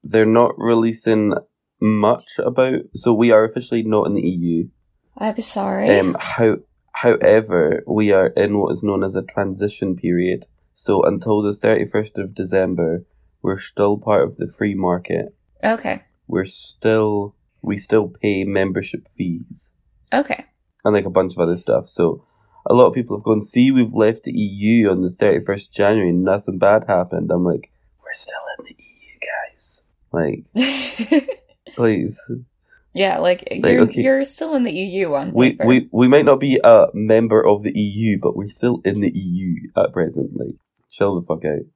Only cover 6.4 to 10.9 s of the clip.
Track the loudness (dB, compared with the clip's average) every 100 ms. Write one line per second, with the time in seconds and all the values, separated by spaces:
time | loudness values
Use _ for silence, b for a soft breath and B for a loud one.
6.4 | 0 0 _ _ _ -2 0 2 4 4
7.4 | 2 0 2 -2 -2 0 2 4 2 2
8.4 | 0 0 -2 -2 -2 -2 -2 -6 -6 -6
9.4 | -6 -4 -6 -4 -6 -4 -2 0 -2 -4
10.4 | -10 _ _ _ -2